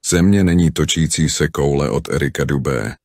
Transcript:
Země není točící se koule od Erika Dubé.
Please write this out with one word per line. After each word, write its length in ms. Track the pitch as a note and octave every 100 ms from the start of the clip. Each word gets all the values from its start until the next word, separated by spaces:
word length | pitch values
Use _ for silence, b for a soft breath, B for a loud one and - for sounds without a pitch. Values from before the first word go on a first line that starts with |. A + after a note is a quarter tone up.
| -
Země 380 | F2+ F2+ G2+
není 260 | F#2 E2+ E2
točící 580 | D#2+ D2+ - D#2+ - D#2
se 200 | - D2+
koule 420 | - C#2+ C#2+ C#2+
od 180 | B1+ -
Erika 360 | C#2+ C#2 -
Dubé. 500 | C#2+ C#2+ B1+ B1+ G#1+ -